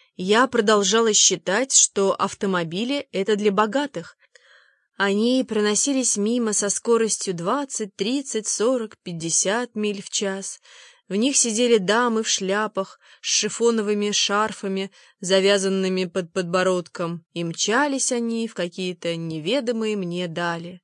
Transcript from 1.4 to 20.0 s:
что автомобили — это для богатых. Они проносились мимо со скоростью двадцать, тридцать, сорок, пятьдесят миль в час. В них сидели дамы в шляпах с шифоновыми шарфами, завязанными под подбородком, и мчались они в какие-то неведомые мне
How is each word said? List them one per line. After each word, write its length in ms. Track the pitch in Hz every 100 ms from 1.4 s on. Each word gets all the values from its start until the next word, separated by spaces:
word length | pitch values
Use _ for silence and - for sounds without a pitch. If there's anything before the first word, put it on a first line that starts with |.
| - 202 269
что 420 | - - - 196
автомобили — 920 | - 196 - 196 180 165 180 247 285 -
это 240 | 190 196 208
для 160 | 208
богатых. 640 | 196 214 262 285 - 170 - _ _ _ - _ _ _ -
Они 480 | 196 202 233 262 -
проносились 680 | 226 208 208 285 262 233 208
мимо 380 | 208 240 220
со 160 | 202 202
скоростью 640 | - 233 226 220 - 196
двадцать, 600 | 170 175 277 277 - 208 -
тридцать, 500 | 196 277 269 220 214
сорок, 500 | - 233 254 220 -
пятьдесят 720 | 185 170 165 156 185 220 247
миль 280 | 214 208 202
в 60 | -
час. 520 | - 196 196 196 - - - - _ -
В 80 |
них 220 | 190 254 262
сидели 400 | 240 214 247 226
дамы 460 | 180 220 247 220
в 60 | 220
шляпах 680 | - 190 202 214 190 190 - _ -
с 60 | -
шифоновыми 840 | - 214 - 233 226 208 208 208
шарфами, 800 | 202 - 202 214 190 196 190 196 - - _
завязанными 880 | 180 190 190 202 190 190 190 185 180
под 260 | 190 170
подбородком, 960 | 196 175 185 185 180 170 - 170 170 -
и 100 | 170
мчались 680 | 170 165 - 233 294 269 -
они 380 | 240 233 226 226
в 60 |
какие-то 640 | - 175 180 185 170 170 165
неведомые 800 | 165 160 156 269 233 226 220
мне 320 | 208